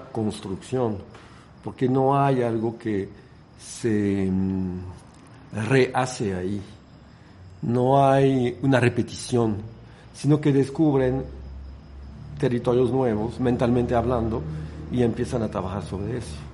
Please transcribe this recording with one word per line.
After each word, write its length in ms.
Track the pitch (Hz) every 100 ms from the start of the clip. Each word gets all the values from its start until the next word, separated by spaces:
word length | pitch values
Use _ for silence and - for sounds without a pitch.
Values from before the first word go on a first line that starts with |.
| -
construcción, 840 | 117 107 - 101 90 - 127 117 98 - - - - - -
porque 260 | 107 - 127
no 280 | 135 135 139
hay 240 | 139 127
algo 340 | 117 113 113 113
que 320 | 110 101 98 - - - - -
se, 680 | - - 120 107 101 98 95
mm, 480 | 95 95 95 92 90 92 - - - - - - 107 110
rehace 680 | 135 123 127 123 - 107 92
ahí, 260 | 92 101 98 - - - - - - - - -
no 400 | 117 120 127 139 135
hay 500 | 135 135 131 123 120
una 180 | 135 127
repetición, 800 | 120 117 107 - - 123 113 101 104 - - - -
sino 260 | - 139 147
que 100 | 147
descubren 720 | 139 131 - 156 135 127 135 - - - - - - - - - - - -
territorios 520 | 127 120 123 123 120
nuevos, 480 | 131 123 107 117 -
mentalmente 560 | 123 120 120 123 120 120
hablando, 460 | 117 123 113 120 - - - - -
y 100 | 123
empiezan 380 | 117 110 117 123
a 60 | 110
trabajar 340 | 101 92 98
sobre 340 | 82 95 104 123
eso. 180 | - 76 71